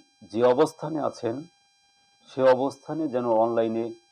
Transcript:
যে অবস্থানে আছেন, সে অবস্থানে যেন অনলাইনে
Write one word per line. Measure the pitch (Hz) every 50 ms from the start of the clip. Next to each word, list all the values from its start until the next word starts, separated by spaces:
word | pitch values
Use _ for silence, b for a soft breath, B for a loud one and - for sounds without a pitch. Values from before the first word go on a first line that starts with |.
| - _ _ _ -
যে | - 101 110 123
অবস্থানে | 123 127 131 156 151 - - 160 156 160 151 131
আছেন, | 117 - - 123 117 117 135 165 170 _ _ _ _ _ _ _ _ _ _ _ _ _ _ _ -
সে | - 135 131
অবস্থানে | 131 127 123 135 135 123 - - - 151 156 160 147
যেন | 120 123 123 120
অনলাইনে | 113 110 113 117 117 117 113 113 113 113 117 120 117 - _ _